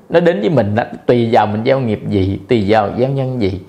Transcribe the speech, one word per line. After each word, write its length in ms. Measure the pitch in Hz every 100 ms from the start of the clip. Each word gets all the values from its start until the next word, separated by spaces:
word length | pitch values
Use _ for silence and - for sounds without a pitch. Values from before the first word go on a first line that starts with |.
| -
nó 100 | 165
đến 200 | 170 185
với 100 | 208
mình 260 | 139 101 107
đó, 80 | - - -
tùy 240 | 123 117
vào 160 | 117 104
mình 160 | 104 117
gieo 140 | 135
nghiệp 220 | 120 104 104
gì, 300 | 104 95 98 -
tùy 160 | 120 98
vào 300 | 107 101 -
gieo 120 | 131
nhân 320 | 135 131 127
gì 200 | 98 92